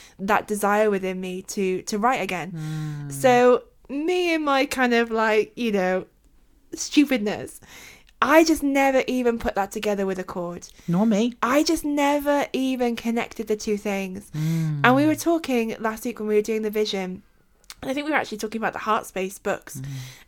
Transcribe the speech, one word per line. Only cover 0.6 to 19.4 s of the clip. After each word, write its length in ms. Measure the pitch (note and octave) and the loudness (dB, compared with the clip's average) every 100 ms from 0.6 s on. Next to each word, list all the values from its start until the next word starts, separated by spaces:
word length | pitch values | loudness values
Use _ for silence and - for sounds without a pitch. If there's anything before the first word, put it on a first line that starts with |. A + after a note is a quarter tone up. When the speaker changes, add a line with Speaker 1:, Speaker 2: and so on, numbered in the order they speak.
| G#3 G#3 G#3+ | 2 2 2
Speaker 1:
within 300 | G3 F#3+ F#3 | 0 -2 -6
me 220 | F#3 F#3 | -8 -8
to, 400 | - - F#3+ F#3 | -8 -4 -2 -2
to 160 | - G#3 | -4 -2
write 240 | A#3 C4 | 0 0
again. 300 | F#3+ F#3 D#3+ | -2 -6 -8
Speaker 2:
Mm. 600 | E3+ D#3 D#3 D3+ D3 C#3+ | -8 -8 -8 -8 -8 -8
Speaker 1:
So 520 | C#3 B3+ B3 B3 B3 - _ - | 2 6 8 8 6 0 _ -10
me 460 | C4+ D#4+ F4+ F4 | -4 0 2 2
and 100 | D#4+ | 2
my 220 | D4 C4+ C#4 | 2 2 2
kind 280 | C4+ B3 | 0 2
of, 160 | A#3 A#3 | 2 2
like, 420 | A3+ A3 G#3+ G#3 - | 0 2 2 0 -2
you 160 | A#3 | -2
know, 340 | G3+ F#3 F#3 - _ _ _ _ _ _ | 0 2 0 -4 _ _ _ _ _ _
stupidness, 880 | - - D4+ C#4+ B3+ G#3 E3+ - - - - - - - - | -10 0 2 4 2 -2 -4 -8 -16 -20 -20 -20 -20 -10 -2
I 220 | - D#4 | 6 6
just 180 | D#4+ D#4 | 6 2
never 400 | C#4+ C#4 C4+ C4 - | 0 2 4 2 0
even 320 | B3+ A#3+ A#3 | 0 0 0
put 160 | B3 - | -2 -2
that 160 | G3 | -4
together 340 | A3 G#3 G3+ F#3+ | -4 -2 -2 -2
with 120 | F#3 | -4
a 60 | |
chord. 440 | F#3 F#3 F3 F3 - - - | -6 -8 -8 -10 -16 -10 -2
Speaker 2:
Nor 180 | F3 A3+ | 2 4
me. 280 | G3+ A#3+ - | 4 0 -2
Speaker 1:
I 200 | A#3 C#4+ | 2 2
just 220 | D4+ D#4+ | 2 0
never 640 | D4+ D4 C#4+ D4 C#4+ C#4+ - | 0 0 2 2 2 0 0
even 440 | C4 C4 B3+ A#3+ A3+ | -2 -2 0 -2 -2
connected 500 | A#3 A#3 - - A3 | -2 -2 -4 -6 -4
the 80 | G#3+ | -4
two 200 | - G#3 | -2 -4
things. 540 | G#3 G3 F#3+ F#3+ - | -2 -4 -6 -10 -10
Speaker 2:
Mm. 500 | D3+ D#3 E3 D#3+ D3 | -4 -2 0 -2 2
Speaker 1:
And 100 | A3+ C4 | 4 6
we 100 | D4+ | 4
were 80 | |
talking 640 | D4+ E4 E4 E4 B3 A3+ - | 2 0 0 0 -2 -2 -4
last 260 | A3 A3 | -6 -4
week 140 | B3 A3 | -8 -6
when 100 | G#3+ | 0
we 60 | G#3+ | 2
were 60 | |
doing 200 | G#3+ A3 | 2 -2
the 80 | G#3+ | -2
vision, 520 | G#3+ G#3+ F#3+ F#3 F#3 - _ _ _ - - | -2 -2 -4 -6 -10 -16 _ _ _ -20 -12
and 80 | B3+ | -8
I 40 | |
think 120 | C4+ - | -6 -2
we 40 | |
were 40 | C#4+ | -2
actually 200 | - G#3+ | -2 -6
talking 220 | G#3+ A3 | -6 -4
about 120 | G3+ | -6
the 80 | - | -4
Heart 260 | A3 A3 - | -2 -2 -4
Space 320 | F#3+ F#3+ | -6 -8
books 380 | - | -6